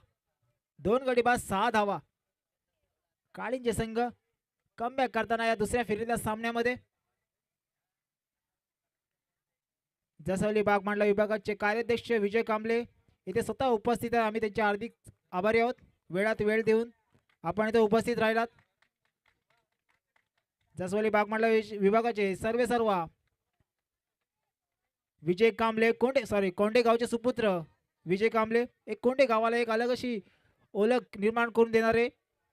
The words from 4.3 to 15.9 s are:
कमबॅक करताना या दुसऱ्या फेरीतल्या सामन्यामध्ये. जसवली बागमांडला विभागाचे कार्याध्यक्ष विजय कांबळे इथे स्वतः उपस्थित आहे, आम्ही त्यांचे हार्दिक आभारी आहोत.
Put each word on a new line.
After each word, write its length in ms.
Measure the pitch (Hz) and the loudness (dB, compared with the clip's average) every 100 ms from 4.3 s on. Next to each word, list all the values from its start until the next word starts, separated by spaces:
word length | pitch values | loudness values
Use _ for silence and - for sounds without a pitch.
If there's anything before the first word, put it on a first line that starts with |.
| _ _ _ _ - | _ _ _ _ -10
कमबॅक 320 | 247 269 247 | -6 -2 -2
करताना 360 | 226 220 226 226 | -2 -2 -2 0
या 80 | |
दुसऱ्या 300 | 226 214 247 226 | 0 0 -2 -2
फेरीतल्या 280 | 214 233 233 | -4 -2 -4
सामन्यामध्ये. 580 | 226 220 233 233 233 247 - _ _ _ _ _ _ _ _ _ _ _ _ _ _ _ _ _ _ _ _ _ _ _ _ _ _ _ _ _ _ _ _ - 160 | -4 -6 -4 -2 -2 -4 -10 _ _ _ _ _ _ _ _ _ _ _ _ _ _ _ _ _ _ _ _ _ _ _ _ _ _ _ _ _ _ _ _ -12 -6
जसवली 360 | 190 208 214 | -2 0 0
बागमांडला 420 | 202 202 196 208 | 2 2 0 0
विभागाचे 500 | 208 202 208 214 208 | 2 2 0 -2 -6
कार्याध्यक्ष 560 | 202 208 220 233 233 - | -4 -2 -2 -2 -4 -2
विजय 300 | 233 202 226 | -2 0 0
कांबळे 400 | 220 214 226 233 233 _ _ _ - | -2 -2 -2 -4 -4 _ _ _ -8
इथे 160 | 226 | -4
स्वतः 240 | 226 214 269 | -4 -2 0
उपस्थित 480 | 220 240 220 233 | 0 0 -2 -2
आहे, 80 | 226 | 0
आम्ही 180 | 220 220 | 0 -2
त्यांचे 220 | 214 202 | -4 0
हार्दिक 320 | 214 202 226 - - - _ | -2 -2 -6 -14 -20 -20 _
आभारी 280 | 185 208 226 | -2 0 2
आहोत. 140 | 233 247 _ | 0 -2 _